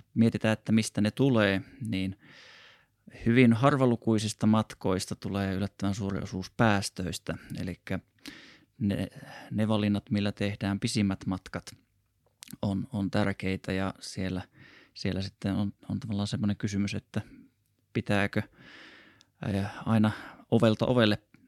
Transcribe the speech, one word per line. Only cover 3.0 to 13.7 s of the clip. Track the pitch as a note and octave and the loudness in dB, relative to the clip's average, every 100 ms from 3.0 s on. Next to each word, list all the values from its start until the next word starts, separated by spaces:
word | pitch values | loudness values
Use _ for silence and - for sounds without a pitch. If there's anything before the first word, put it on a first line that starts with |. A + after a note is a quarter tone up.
| - - A2+ | -20 -4 2
hyvin | A#2+ B2 | 6 6
harvalukuisista | A2+ C#3 C#3+ C3 A#2 - A2 G#2+ - A2 | 6 4 4 2 2 2 0 0 0 2
matkoista | A2 A2 - B2+ F#2 - - | 2 0 -4 -2 -2 -4 -8
tulee | G2 G2 G2 | -6 -4 -2
yllättävän | F#2+ G2 - G2 G2+ | -2 -4 -4 -4 -2
suuri | G2 F#2+ | -4 -6
osuus | G2 F#2 F#2 - | -6 -8 -6 2
päästöistä. | A#2 G2+ - - F2+ E2 - E2 - - | 2 2 -2 -6 -8 -6 -8 -10 -10 -10
Elikkä | F#2 E2+ - F#2+ - _ - - - - _ - | -8 -8 -8 -8 -8 _ -20 -20 -20 -20 _ -4
ne, | G2+ G2 G2 - - - - | -2 -2 -4 -10 -18 -18 -6
ne | A2 G#2+ | -2 0
valinnat, | G#2+ G#2 G2+ - | 2 2 0 0
millä | G#2 G2+ | 0 0
tehdään | - G2+ G2+ G2 G2+ | -2 -4 -2 -2 -2
pisimmät | A#2 A2 G2+ G2 - | -2 0 0 0 -4
matkat, | F#2 - F2 - - _ _ _ _ _ _ - - | -6 -6 -12 -12 -20 _ _ _ _ _ _ -20 -6
on, | G2+ G2 G2 | -4 -2 -4
on | G#2 G2 | -4 -2
tärkeitä, | G#2 G2 G2 F#2+ F#2+ - | 0 0 -2 -4 -4 -4